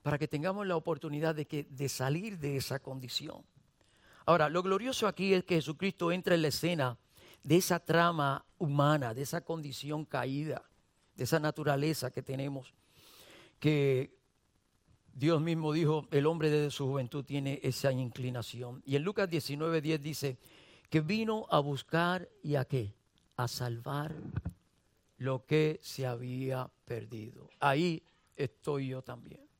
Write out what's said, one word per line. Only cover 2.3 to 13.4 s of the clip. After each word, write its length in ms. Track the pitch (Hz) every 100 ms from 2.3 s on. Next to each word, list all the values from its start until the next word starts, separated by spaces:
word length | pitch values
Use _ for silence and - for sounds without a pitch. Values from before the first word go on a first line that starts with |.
| 190
de 180 | 143 139
esa 220 | - 139
condición. 680 | - 131 127 - 143 - - _ _ _ _ _ _ - -
Ahora, 240 | 165 151
lo 140 | 170
glorioso 440 | 190 190 247 262 208
aquí 240 | - 196 185
es 80 |
que 120 | - 170
Jesucristo 560 | 156 151 190 - 170
entra 220 | 180 180
en 80 | 170
la 60 | 156
escena 500 | - 165 170 127 120 _ - - -
de 140 | 135 165
esa 240 | - 170
trama 680 | - 165 170 165 143 139 - _
humana, 560 | 160 143 143 151 123
de 80 | 113
esa 180 | 139 170
condición 640 | - 165 143 127 143 151
caída, 580 | 151 135 127 139 151 - - _ _ _ _ -
de 80 |
esa 160 | 123 160
naturaleza 720 | 151 151 147 139 151 156 127
que 100 | -
tenemos, 520 | 131 135 139 139 127 _ _ _ - - - -